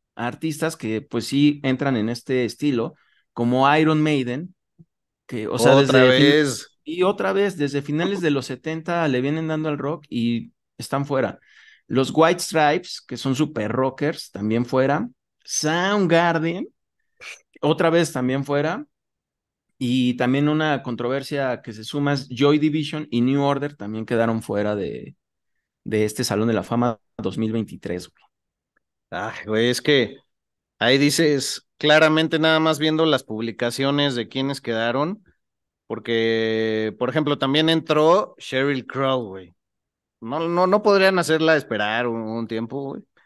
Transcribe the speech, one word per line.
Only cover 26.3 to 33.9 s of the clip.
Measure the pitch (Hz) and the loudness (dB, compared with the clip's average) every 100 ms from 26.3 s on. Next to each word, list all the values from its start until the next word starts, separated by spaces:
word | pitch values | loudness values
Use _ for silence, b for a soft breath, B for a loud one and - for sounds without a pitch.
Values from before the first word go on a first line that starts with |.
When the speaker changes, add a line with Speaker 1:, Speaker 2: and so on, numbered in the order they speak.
| 104 113 | 0 0
Speaker 1:
de | |
la | 110 | 0
Fama | 95 117 120 110 _ - | 0 0 0 -2 _ -8
dos | 110 - | -6 -4
mil | 110 | -2
veintitrés, | 113 104 85 - 90 - | -4 -6 -10 -8 -8 -10
güey. | _ _ _ _ _ _ _ _ _ _ | _ _ _ _ _ _ _ _ _ _
Speaker 2:
Ay, | 90 107 - 101 | -8 -8 -10 -4
güey, | 107 120 | 0 0
es | 123 | 0
que | - 143 113 - _ _ _ _ _ _ | 2 2 2 -4 _ _ _ _ _ _
ahí | 117 135 | 2 4
dices, | 147 143 160 143 - - - _ | 4 2 2 0 -2 -8 -14 _
claramente | 151 151 156 156 160 160 | 4 6 6 4 2 2
nada | 160 160 | 2 4
más | 160 147 | 2 2
viendo | 156 156 160 | 0 2 2
las | 135 | 0
publicaciones | - 110 117 104 120 117 135 | -2 -6 -6 -4 -4 -2 0